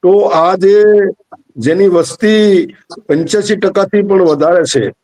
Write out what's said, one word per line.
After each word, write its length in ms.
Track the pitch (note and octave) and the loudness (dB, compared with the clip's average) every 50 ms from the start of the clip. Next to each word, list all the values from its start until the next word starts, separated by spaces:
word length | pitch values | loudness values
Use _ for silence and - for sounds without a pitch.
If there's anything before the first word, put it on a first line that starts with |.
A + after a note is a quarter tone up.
તો 180 | - F3+ G3 G3+ | 2 2 2 2
આ 360 | G3+ - - D#3+ E3 F3 F#3+ | 2 0 0 0 0 0 0
જે 280 | F#3 F3+ G3 G3+ G#3 G#3 G#3+ G#3 G#3 G3 G3 - _ _ _ - - _ _ _ - | 0 2 2 2 4 4 4 2 2 0 -2 -6 _ _ _ -20 -20 _ _ _ -6
જેની 300 | A2+ C3+ E3 F#3 G3 G3 | -4 -2 0 2 2 2
વસ્તી 800 | F3 E3+ D#3 C3+ - - - G#3+ G#3+ G#3+ G#3+ G#3 G3 F3+ E3 - - _ _ _ - - _ - | 2 0 -2 -2 -6 -4 -2 0 2 2 2 2 2 0 0 -4 -10 _ _ _ -20 -20 _ -4
પંચ્યાસી 480 | D3+ D3+ E3 D#3 - G#3+ G3+ G#3 G#3+ | -4 -4 -2 -2 -4 -4 -2 -2 -4
ટકા 280 | G3+ G#3 F#3+ F#3+ G#3 F#3+ | -2 -2 -2 -2 -2 -4
થી 180 | F#3+ - G#3 | -2 -2 -2
પણ 220 | G3 G3 G3 F#3+ F#3 | 0 0 0 2 2
વધારે 400 | E3 D3+ C#3 D3+ D#3+ F3 F3+ D#3+ | 2 0 0 0 0 2 0 0
છે 300 | C3 - C3+ A2 - - _ | 0 -2 -2 -2 -4 -8 _